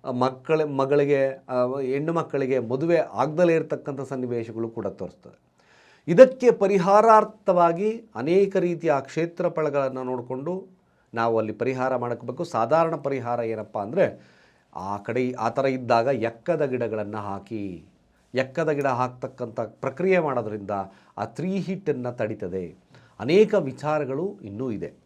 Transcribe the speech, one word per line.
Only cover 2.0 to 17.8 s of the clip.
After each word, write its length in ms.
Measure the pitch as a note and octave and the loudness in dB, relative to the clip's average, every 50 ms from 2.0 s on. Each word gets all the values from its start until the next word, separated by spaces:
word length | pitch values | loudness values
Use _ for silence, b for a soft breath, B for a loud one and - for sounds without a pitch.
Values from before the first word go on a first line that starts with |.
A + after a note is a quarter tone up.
| D3+ D#3+ | -2 -2
ಮಕ್ಕಳಿಗೆ 460 | E3+ E3 D#3 - - C#3 C3+ B2+ C3+ C3 | -2 -2 -2 -2 -2 -2 -2 0 0 -2
ಮದುವೆ 400 | A#2+ A2+ B2+ C3+ D#3+ E3 E3+ D#3+ - - | 0 -2 -4 -2 0 2 2 2 0 -2
ಆಗ್ದಲೇ 420 | - G#2 B2+ D#3 D3+ D#3+ F3+ E3+ E3 | -2 -2 -2 0 2 2 4 4 4
ಇರತಕ್ಕಂಥ 460 | D#3+ D#3 - D3+ C3 - D3+ C#3 C3 | 2 0 -2 -6 -6 -6 -8 -8 -8
ಸನ್ನಿವೇಶಗಳು 680 | C3+ - C#3 B2+ B2+ B2 A#2+ A#2+ A2+ A2 G#2+ A2+ A2+ A2+ | -8 -8 -6 -6 -4 -4 -4 -4 -6 -6 -6 -6 -6 -6
ಕೂಡ 180 | A2+ A#2 G2+ | -6 -6 -6
ತೋರಿಸ್ತದೆ. 540 | G2 - - F#2+ F2 - _ _ - - _ _ _ _ b b b b b b b b b b D3 | -6 -6 -6 -12 -12 -12 _ _ -20 -20 _ _ _ _ b b b b b b b b b b 2
ಇದಕ್ಕೆ 420 | E3+ F#3 C4 C4 C4 - B3 A#3+ | 10 10 10 10 10 4 4 4
ಪರಿಹಾರಾರ್ಥವಾಗಿ 1500 | G#3 - G3 F#3+ G3+ F#3+ E3+ G3 G3 G#3+ G#3+ A3+ A3 G#3+ G#3+ G#3+ - _ _ - F3+ F3 E3+ E3+ E3 E3+ G3+ G#3+ A3+ A3+ - _ _ | 4 6 2 2 4 2 4 6 6 8 8 10 8 8 6 4 -8 _ _ 2 4 6 4 4 4 2 -2 -2 -2 -4 -12 _ _
ಅನೇಕ 420 | A2 B2 D3+ F3 G3 G3+ G3 G3 | -4 0 2 4 4 4 4 2
ರೀತಿಯ 360 | F#3+ E3+ F3+ E3+ D#3+ D#3+ D#3+ C#3+ C#3 | 0 0 0 -2 -2 0 0 0 0
ಕ್ಷೇತ್ರಫಲಗಳನ್ನು 1000 | C3+ - - D#3+ D#3+ E3+ E3+ - F3+ E3+ E3+ D#3+ D#3 D3 C#3 C#3+ C3+ C3 B2+ C3 | 0 -4 -4 -4 -4 -4 -4 -4 -4 -2 0 0 -2 0 0 0 -2 -2 -4 -4
ನೋಡಿಕೊಂಡು 640 | B2+ B2+ B2+ B2 A#2+ B2 C3 B2+ C#3 D#3+ F3+ F#3+ F#3+ - - _ _ _ _ _ _ _ - | -6 -4 -6 -6 -6 -8 -8 -8 -6 -6 -8 -8 -10 -14 -20 _ _ _ _ _ _ _ -4
ನಾವು 240 | A#2 A#2 A#2 A2+ A2 | 0 0 2 2 2
ಅಲ್ಲಿ 140 | A2 G#2+ | 0 -2
ಪರಿಹಾರ 440 | G#2+ G#2 A#2 B2+ C3 B2+ B2+ C3 B2+ | -4 -4 -2 -2 -2 0 0 0 0
ಮಾಡಬೇಕು. 480 | B2 B2 A#2+ A#2+ A#2 - A#2 B2+ C3 E3+ | -2 -2 -4 -6 -6 -8 -10 -8 -8 -8
ಸಾಧಾರಣ 520 | - - A2+ A#2 A#2+ D3+ E3 E3 E3 D#3+ | -4 -2 -2 0 2 2 2 2 0 -2
ಪರಿಹಾರ 440 | C#3+ C#3 C#3+ C3+ C3 A#2 A#2+ A#2+ A#2+ | -4 -4 -4 -4 -4 -4 -4 -4 -2
ಏನಪ್ಪ 380 | A#2 A2+ A2+ G#2+ G#2 - - A2 | -2 -4 -4 -6 -8 -8 -8 -8
ಅಂದರೆ, 480 | G2+ G#2 C3+ F#3+ E3+ A2 - b b b b b b b b b b b _ | -6 -4 0 0 0 0 0 b b b b b b b b b b b _
ಆ 200 | - F#2 G2 G2+ | -10 -8 -6 -6
ಕಡೆ 360 | G2+ G2+ - A#2 B2+ B2+ B2+ | -6 -6 -4 -2 -2 -2 -2
ಆ 160 | B2+ - G#2+ A#2+ | -4 -4 -4 -2
ಥರ 160 | A#2 - C3+ | -2 0 -2
ಇದ್ದಾಗ 420 | C#3 C3 B2+ B2+ A#2 B2 A2+ A#2 | 0 -2 -4 0 2 2 4 4
ಎಕ್ಕದ 580 | C3+ C#3 A#2 A2 A2+ - - _ - E3 D#3 D3+ | 2 0 0 -2 -4 -4 -6 _ -4 0 0 0
ಗಿಡಗಳನ್ನು 540 | C3+ B2 B2 A#2+ A2 A2 G#2+ G#2 G2+ G#2+ G#2+ | -2 -2 -4 -4 -4 -4 -6 -6 -6 -8 -8
ಹಾಕಿ, 680 | G#2 G2+ G2 G2 F#2+ - A2+ G#2+ G2+ F#2+ F2+ E2 | -8 -8 -8 -10 -10 -10 -10 -8 -8 -8 -10 -12